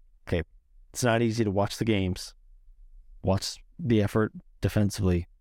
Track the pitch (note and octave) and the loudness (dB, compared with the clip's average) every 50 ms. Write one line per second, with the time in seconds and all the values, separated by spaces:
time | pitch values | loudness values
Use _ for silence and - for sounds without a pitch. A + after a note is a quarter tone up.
0 | _ _ - _ _ - F#2 E2+ D#2+ - - - _ _ - - - - - - | _ _ -20 _ _ -4 -2 -2 -4 -6 -12 -20 _ _ -20 -20 -20 -16 -6 -2
1 | B2 A#2+ A2+ A2+ A#2+ A2+ A2 A#2 A2 G2+ F#2 G2 G2+ - - - G#2+ A2+ G#2+ G2 | 0 2 2 2 2 2 0 0 0 0 0 0 -2 -2 -4 -2 0 0 0 2
2 | F#2+ F2+ F#2 - - - - - - - - - - - - - - - - - | 0 -2 -2 -4 -8 -16 -18 -20 -20 -20 -20 -20 -20 -20 -20 -20 -20 -20 -20 -20
3 | - - - - - F#2 F#2+ G2+ - - - - - - - - F3 A#2 A#2 G#2 | -20 -20 -14 -4 -2 0 0 0 -2 -6 -10 -14 -18 -20 -14 -6 -2 2 2 2
4 | G2+ - - A2 G#2+ - - F3+ - - - - - - - G#2+ G#2 G2 - - | 2 2 2 0 0 -2 -4 -10 -20 -20 -8 -4 -4 0 2 2 0 0 0 0
5 | G2+ F#2 F2+ F2 F2 - - _ | 0 2 2 0 -2 -6 -14 _